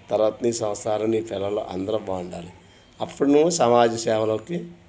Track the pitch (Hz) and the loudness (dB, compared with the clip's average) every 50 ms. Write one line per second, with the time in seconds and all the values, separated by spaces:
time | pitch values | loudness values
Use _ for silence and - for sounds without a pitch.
0 | - - 104 104 107 107 107 - 123 120 113 117 110 104 101 - - 110 107 104 | -6 -2 0 2 2 2 0 0 -2 -2 0 0 -2 -4 -4 -4 -4 -2 -2 0
1 | 110 113 113 110 110 - 101 95 98 101 104 107 - - 92 92 95 104 110 107 | 0 0 0 -2 -2 -4 -6 -4 -4 -2 -2 -4 -4 -4 -6 -6 -4 -4 -4 -4
2 | 101 95 92 92 90 90 87 87 87 87 - - - - - - _ _ _ - | -4 -6 -6 -6 -6 -8 -10 -12 -14 -16 -18 -20 -20 -20 -20 -20 _ _ _ -12
3 | - - - - 160 139 143 147 156 175 170 165 127 117 120 120 120 117 113 110 | -12 -10 -4 0 2 4 6 6 6 4 2 2 4 6 6 6 6 4 2 0
4 | 113 117 110 110 110 107 110 107 - - 175 - 175 - - - - | -2 -2 0 0 0 0 -2 -4 -4 -8 -8 -8 -8 -12 -16 -20 -20